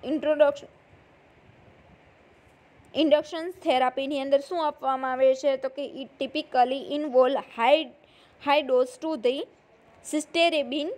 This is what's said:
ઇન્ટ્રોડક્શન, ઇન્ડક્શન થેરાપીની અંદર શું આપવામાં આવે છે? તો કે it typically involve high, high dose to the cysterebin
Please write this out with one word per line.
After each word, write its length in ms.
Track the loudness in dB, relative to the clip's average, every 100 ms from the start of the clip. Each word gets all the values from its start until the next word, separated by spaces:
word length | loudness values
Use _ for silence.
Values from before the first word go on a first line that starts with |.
ઇન્ટ્રોડક્શન, 640 | -4 -4 0 4 4 2 -12 _ _ -20 _ _ _ _ _ _ -20 _ -20 -20 _ _ _ _ _ _ _ _ _ 0
ઇન્ડક્શન 580 | 4 2 0 -8 -10 -8
થેરાપીની 580 | 0 2 2 -2 -4 -4
અંદર 180 | 0 0
શું 280 | 0 -4 -4
આપવામાં 440 | -2 -4 -4 -4
આવે 240 | 0 2 2
છે? 220 | 0 -2
તો 120 | -6
કે 340 | -10 -12 -10
it 200 | -16 _
typically 760 | -6 -6 -4 0 2 0 -6 -6
involve 360 | 0 2 2 2
high, 500 | -6 -2 2 2 2 -12 _ _ _ _ 0
high 180 | 0 2
dose 360 | 0 0 -4 -6
to 200 | -2 -2
the 220 | -2 -8 _ _ _ _ _ -6
cysterebin 760 | -6 -2 2 2 2 -4 -4 -6